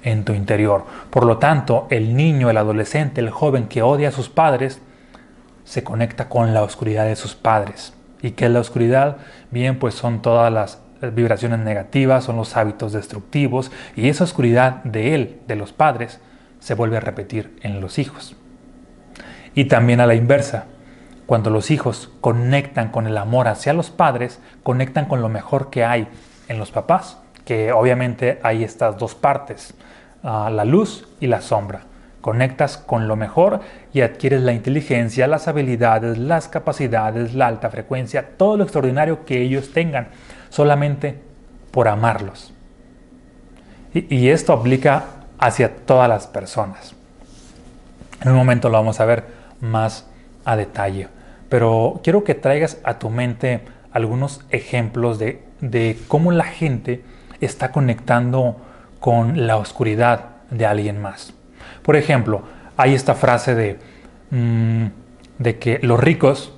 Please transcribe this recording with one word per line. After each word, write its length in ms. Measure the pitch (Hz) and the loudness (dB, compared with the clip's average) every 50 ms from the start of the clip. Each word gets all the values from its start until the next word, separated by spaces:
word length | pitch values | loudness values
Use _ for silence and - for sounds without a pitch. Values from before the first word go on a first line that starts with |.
| - | -2
en 200 | 131 110 107 101 | -2 -2 -2 -2
tu 80 | 98 107 | -2 -2
interior. 520 | 101 98 98 110 101 104 107 101 95 - - - - - - | -2 0 0 0 2 2 2 2 0 -2 -6 -18 -20 -18 -2
Por 160 | - 131 120 | 4 4 6
lo 120 | 117 113 110 | 6 6 4
tanto, 500 | - 143 160 147 127 - 123 120 - - | 4 2 4 2 2 2 0 0 2 0
el 260 | - 117 110 110 117 | -2 0 0 0 2
niño, 340 | 127 151 165 156 139 127 120 | 2 4 4 4 4 2 2
el 80 | 110 110 | 4 2
adolescente, 640 | 104 107 107 107 107 - - 151 156 139 - - | 2 0 0 -2 -2 -2 -2 -2 -2 -2 -2 -4
el 80 | 120 113 | -4 -4
joven 380 | - - - 151 135 131 117 104 | -4 -2 0 0 2 0 -2 -2
que 140 | - 127 | -2 2
odia 280 | 110 120 143 143 147 143 | 2 4 4 4 2 -2
a 20 | |
sus 160 | - 131 127 - | -2 -4 -8 -4
padres, 540 | - - 160 156 143 123 139 135 131 - - - - - - - - - - - - - - - - - - | 0 2 2 4 2 2 -2 -4 -6 -10 -18 -20 -20 -20 -20 -20 -20 -20 -20 -20 -20 -20 -20 -20 -20 -20 -20
se 200 | - - 135 - | -10 -10 -8 -8
conecta 460 | - 117 110 120 117 - - 127 - | -6 -4 -4 -4 -4 -4 -8 -10 -4
con 240 | - 123 117 113 110 | 0 0 2 2 2
la 80 | 110 | 2
oscuridad 440 | 107 101 - - - 110 107 107 107 | 0 0 -4 -6 -4 -4 -2 0 0
de 100 | 110 110 | -2 -2
sus 180 | 104 - 107 - | -4 -8 -14 -14
padres. 600 | - - 113 110 107 101 101 101 - - - - - - - - _ | -4 0 0 2 2 0 -4 -10 -16 -18 -20 -20 -20 -20 -20 -20 _
¿Y 100 | - 123 | -10 -10
qué 140 | 110 - 131 | -4 0 0
es 60 | 120 | 2
la 80 | 120 123 | 2 2
oscuridad? 580 | 113 - - 127 117 117 127 131 139 147 143 - - - - - - - | 0 -2 -2 0 0 2 4 4 2 2 -2 -6 -14 -20 -20 -20 -18 -10
Bien, 300 | - 120 123 131 131 131 | -6 -2 -2 -2 -2 0
pues 160 | 135 120 104 | -2 -4 -4
son 260 | - - 120 117 110 | -2 -4 -4 -4 -2
todas 320 | - 120 117 117 117 117 110 | 0 2 4 4 4 4 2
las 260 | 110 104 95 - - - - - - - 127 | 0 -2 -4 -8 -18 -20 -20 -18 -12 -10 -6
vibraciones 460 | 110 117 117 113 110 104 117 120 117 113 | -2 0 2 2 2 0 0 -2 -2 -2
negativas, 680 | 110 110 107 101 95 - - 143 135 131 131 131 127 | -2 -2 -4 -4 -6 -2 0 2 4 4 4 2 2
son 100 | - 117 | -2 -4
los 200 | 117 113 - - | -4 -6 -4 -2
hábitos 380 | 123 110 107 101 - - 110 104 | -2 0 -2 -2 -6 -8 -6 -6
destructivos, 800 | 107 98 - - 107 98 - - 147 143 131 113 131 131 131 - - - - - | -8 -8 -8 -14 -14 -14 -6 -2 0 0 0 0 -2 -4 -6 -12 -18 -20 -16 -8
y 120 | - 110 131 | -2 0 0
esa 160 | 151 143 185 | 2 2 0
oscuridad 600 | 165 - - 131 120 117 120 127 131 127 - - | -2 0 0 2 4 4 4 4 4 2 -2 -8
de 320 | 131 107 113 107 123 160 | -8 -4 -2 -2 0 0
él, 240 | 151 123 - - - - - | 0 -2 -4 -6 -16 -10 -8
de 80 | 117 | -8
los 180 | 107 101 - - | -8 -8 -10 -2
padres, 460 | _ 156 156 139 113 117 113 - - - - - - _ _ _ - | _ 2 2 2 0 -6 -10 -12 -20 -20 -20 -20 -20 _ _ _ -20
se 160 | - - 123 | -8 -8 -4
vuelve 220 | 107 120 113 113 113 | -2 -2 -2 -2 -2
a 20 | |
repetir 580 | 107 110 - - 104 - - 110 104 - - - - | -4 -6 -8 -8 -10 -8 -8 -8 -8 -8 -14 -14 -12
en 180 | 107 104 101 | -10 -8 -8
los 160 | 95 90 - - | -8 -8 -4 -6
hijos. 380 | 143 - - - - - - - - - - - - - - - - - - - - - - - - - - - - - - | -6 -6 -8 -18 -20 -20 -20 -20 -20 -20 -20 -20 -20 -20 -20 -20 -20 -20 -20 -20 -20 -20 -20 -20 -20 -20 -20 -20 -20 -6 -2
Y 100 | - 139 | 0 2
también 360 | 131 - 120 117 120 120 120 | 4 4 4 4 4 4 4
a 40 | 123 | 4
la 80 | 120 117 | 4 4
inversa, 520 | 113 117 120 139 143 139 - - 113 - - - - - - - - - - - - - | 4 4 4 4 2 2 -2 -6 -10 -10 -10 -20 -20 -20 -20 -20 -20 -20 -20 -20 -20 -4
cuando 240 | - 113 113 107 110 | 0 0 0 2 2
los 220 | 107 107 101 - | 0 0 0 0
hijos 400 | 156 139 - 127 107 - - - - - | -2 0 0 -4 -6 -6 -12 -20 -18 -2
conectan 680 | - 123 117 120 120 123 135 143 139 139 - - 113 113 | 0 0 0 2 0 2 0 0 0 -2 -6 -6 -6 -4
con 180 | - 120 113 110 | -4 -4 -4 -2
el 100 | 107 107 | -4 -4
amor 300 | 101 107 117 127 127 117 | -4 0 0 0 2 0
hacia 260 | 107 - - 143 147 | -2 -2 -2 -2 0
los 160 | 170 165 - | -2 -2 -6
padres, 500 | - - 180 156 127 120 123 120 - - - - - - | -2 0 0 2 2 0 -4 -6 -8 -14 -20 -20 -20 -10
conectan 440 | _ - 123 123 131 131 - 156 147 | _ -2 0 0 -2 -2 -2 -4 -2
con 160 | - 143 127 | -2 -2 -2
lo 80 | 117 110 | -2 -2
mejor 400 | 110 104 95 - - 135 139 - | -4 -6 -6 -4 -4 -4 -4 -4
que 140 | - 135 117 | -2 -2 0
hay 220 | 117 120 120 110 104 - - - - - - - - | 0 0 -2 -2 -4 -10 -20 -20 -20 -20 -20 -14 -10
en 100 | 123 110 | -8 -8
los 120 | 104 - | -8 -6
papás, 480 | - - 202 - 165 185 - - - - - - _ - - | -6 -8 0 0 0 0 0 -6 -20 -20 -20 -20 _ -20 -8
que 260 | - 123 110 110 110 | -4 -2 -2 0 0
obviamente 680 | 120 113 113 127 127 123 127 123 120 113 131 120 - - - | 2 2 4 4 2 2 0 -4 -4 -2 -2 -2 -2 0 -2
hay 200 | 117 113 110 113 | -2 -2 0 -4
estas 340 | 107 - - - 113 104 98 | -6 -4 -2 -2 -2 -2 -2
dos 180 | 117 107 - | -8 -8 -8
partes, 580 | - - 147 143 - - - - - - - - - - - - - - - - _ - | -2 0 0 0 0 -4 -10 -16 -18 -18 -20 -20 -20 -20 -20 -20 -20 -20 -20 -20 _ -10
ah, 280 | 139 113 107 104 107 | -6 -4 -2 -2 -2
la 140 | 110 107 104 | -2 -2 0
luz 420 | 110 143 190 220 - - - - - - _ | 2 4 2 2 2 -4 -12 -18 -20 -14 _
y 80 | - 127 | -2 -2
la 140 | 117 101 | -2 -2
sombra. 420 | - - 127 107 101 101 98 - - - - - - - - - | -2 -2 -2 -2 -2 -4 -12 -14 -16 -20 -20 -20 -20 -20 -20 -10
Conectas 580 | - - 110 113 127 131 131 - 160 135 - - | -6 -4 0 0 0 -2 0 -2 -2 -2 -2 -8
con 300 | - - - 117 113 107 | -8 -4 -2 -2 0 -2
lo 80 | 110 | -2
mejor 460 | 107 110 107 - 160 170 202 214 202 - - - - - - - | -4 -4 -4 0 2 2 2 2 -2 -6 -10 -20 -20 -20 -6 0
y 80 | 135 | 0
adquieres 400 | 127 117 - - - 131 139 135 | 0 0 0 -2 -2 0 2 2
la 100 | 127 127 | 2 2
inteligencia, 720 | 120 117 107 - 135 151 143 - 139 120 117 113 110 131 127 | 0 0 -2 -2 -2 -2 -2 -2 0 0 0 -2 0 0 2
las 220 | 127 156 151 - - | 2 2 0 -2 -2
habilidades, 720 | 151 151 143 127 123 117 120 117 117 110 110 117 117 110 | -2 -2 -2 -2 0 2 2 4 4 2 2 -2 -4 -4
las 320 | 120 139 165 165 - - | -2 -2 -2 -2 -2 -4
capacidades, 840 | - - - - 143 - 147 127 113 113 107 110 110 117 117 117 117 | -8 -6 -4 -4 -4 -2 -4 -2 0 0 -2 -2 -2 -4 -4 -4 0
la 140 | 131 131 120 | 0 0 0
alta 220 | 117 107 - 110 | 0 -2 -6 -8
frecuencia, 640 | 104 - 110 - 131 127 127 117 - 143 123 - - | -6 -8 -8 -6 -6 -6 -6 -4 -6 -6 -6 -6 -2
todo 220 | - 190 196 214 208 | 0 2 2 4 2
lo 60 | 202 | 0
extraordinario 600 | - - 156 135 131 127 139 151 160 160 156 - | 0 0 0 0 0 2 2 0 0 0 -4 -4
que 180 | - 139 123 | -4 -2 -2
ellos 300 | 123 127 131 139 135 - | 0 0 -2 -2 -4 -2
tengan, 380 | - 160 170 170 147 131 120 - - - - - - - - - | -2 -2 -2 0 -2 -4 -6 -6 -14 -20 -20 -20 -20 -20 -20 -14
solamente 680 | - - 147 147 147 143 143 147 143 135 - 147 135 - - - - - - - - - - - | 0 2 4 4 4 4 2 0 -2 -2 -4 -8 -8 -10 -18 -20 -20 -20 -20 -20 -20 -20 -20 -6
por 160 | - 131 120 110 | 0 2 4 4
amarlos. 640 | 104 104 113 117 110 - 104 98 - - - - - - - - - _ - - - - - - - - - - - - - - - - - - - - - - - | 4 2 2 0 0 0 -6 -10 -12 -16 -20 -20 -20 -20 -20 -20 -20 _ -20 -20 -20 -20 -20 -20 -20 -20 -20 -20 -20 -20 -20 -20 -20 -20 -20 -20 -20 -20 -20 -6 -4
Y, 200 | 165 170 - 147 | -4 -4 0 0
y 160 | 127 123 127 | 4 6 6
esto 220 | 208 156 - - | 4 4 4 2
aplica 540 | 165 123 113 123 127 131 131 156 135 151 - - - - - - - - | 2 2 4 2 0 4 4 2 2 2 0 -6 -16 -20 -20 -20 -6 0
hacia 380 | - 123 - - 123 107 - - | 0 0 2 2 0 0 0 -6
todas 320 | - - 135 127 127 123 | 0 2 4 6 6 4
las 180 | 113 104 - - | 4 0 -2 -6
personas. 640 | - 117 98 90 - - 107 98 98 - - - - - - - - - - - - - - - - - - - - - - - - - - - - - | -10 -10 -10 -8 -6 -6 -6 -6 -8 -16 -18 -20 -20 -20 -20 -20 -20 -20 -20 -20 -20 -20 -20 -20 -20 -20 -20 -20 -20 -20 -20 -20 -20 -20 -20 -20 -20 -4
En 100 | - 131 | 2 4
un 60 | 131 131 | 4 6
momento 300 | 127 127 123 120 113 123 | 6 4 4 2 2 2
lo 100 | 113 107 | 2 4
vamos 220 | 107 110 107 - | 2 2 0 0
a 60 | 113 | 2
ver 180 | 110 117 113 - - - - - - - - | 2 2 0 0 -10 -20 -20 -20 -20 -16 -10
más 460 | 127 117 110 110 110 113 110 - - - - - - - - - - | -8 -4 -2 0 -2 -2 -4 -6 -16 -20 -20 -20 -20 -20 -20 -12 -4
a 120 | - 117 | -2 0
detalle, 520 | 107 104 - - - 101 98 95 98 98 - - - - - - - - - | 0 -2 -4 -4 -4 -4 -4 -4 -6 -10 -12 -16 -20 -20 -20 -20 -20 -8 -2
pero 500 | - 123 117 113 113 113 113 135 - - - | 0 2 4 4 4 4 2 0 -2 -2 -2
quiero 200 | - 170 208 208 | 2 2 2 2
que 100 | - 147 | 0 -4
traigas 440 | - - 139 139 151 160 151 - - - | -2 0 0 2 2 0 -2 -4 -6 -6
a 140 | - 117 - | -6 -6 -6
tu 120 | - 113 | -6 -6
mente 520 | 110 120 123 123 117 113 - 131 123 113 - - - - - - | -4 -4 -4 -4 -4 -4 -2 -2 -2 -4 -6 -12 -20 -20 -20 -6
algunos 540 | - 117 113 107 113 123 135 139 - - - - | -4 -4 -2 -2 -2 -2 -4 -4 -6 -10 -12 -6
ejemplos 680 | - 120 107 - - 123 117 110 117 123 117 120 117 107 | -6 -6 -6 -4 -4 -4 -4 -2 -4 -2 -2 -2 -2 -2
de, 240 | 110 110 131 - - - - - | -4 -6 -6 -8 -14 -20 -14 -10
de 400 | - 127 113 120 113 113 110 113 - - | -10 -4 -2 0 0 0 -2 -4 -6 -2
cómo 240 | - 147 165 175 | 0 2 2 4
la 140 | 175 170 160 | 2 2 0
gente 580 | - - - 165 156 131 113 117 - 123 123 - - - - - - - - | -2 -4 -4 -4 -2 -2 -4 -4 -6 -8 -8 -8 -20 -20 -20 -20 -20 -10 -6
está 300 | - 131 - - - 131 | -6 -6 -6 -4 -8 -4
conectando 840 | - 151 139 127 117 117 - - 127 120 123 123 123 131 127 123 120 - - - - - - - - - | 0 0 0 0 0 -2 0 0 2 2 2 2 0 0 0 0 -2 -4 -14 -20 -20 -20 -20 -20 -20 -4
con 480 | - 131 120 117 117 117 113 170 123 113 | 0 2 2 4 2 2 0 0 0 0
la 100 | 110 110 | 0 -2
oscuridad 720 | 107 - - - 127 110 107 107 120 120 120 113 - - - - - - | -2 -4 -6 -4 -2 -2 0 2 2 2 2 0 -2 -12 -20 -20 -18 -12
de 160 | - 113 113 | -4 -2 0
alguien 360 | 107 104 107 104 104 101 101 | 0 0 0 -2 -4 -6 -6
más. 320 | 104 98 98 - - - - - _ - - - - - - - - | -8 -10 -12 -14 -20 -20 -20 -20 _ -20 -20 -20 -20 -20 -20 -10 0
Por 120 | - 147 | 2 2
ejemplo, 480 | 151 147 - 151 127 110 107 107 98 - - - - - - - - | 2 4 2 2 0 2 0 -2 -4 -4 -10 -20 -20 -20 -20 0 2
hay 180 | 131 131 139 | 4 4 4
esta 200 | 131 131 - 127 | 2 2 0 0
frase 380 | - - 127 123 117 - - 127 | 2 2 2 2 2 2 0 0
de, 260 | 113 113 104 98 - - - - - - - - - - - | 0 0 -2 -4 -6 -14 -20 -20 -20 -20 -20 -20 -20 -14 -6
mm, 540 | - 123 120 117 113 113 113 113 113 113 113 107 - - - - - - - - - - | -4 -2 0 0 0 0 0 0 0 0 -2 -2 -6 -10 -20 -20 -20 -20 -20 -20 -12 -4
de 220 | 120 117 113 - | -2 -2 -2 -2
que 200 | - 120 113 - - | -2 -2 -2 0 2
los 160 | 123 120 113 | 2 4 4
ricos 540 | 117 165 170 - - 131 143 - - - - | 4 4 2 4 4 2 2 2 -4 -14 -18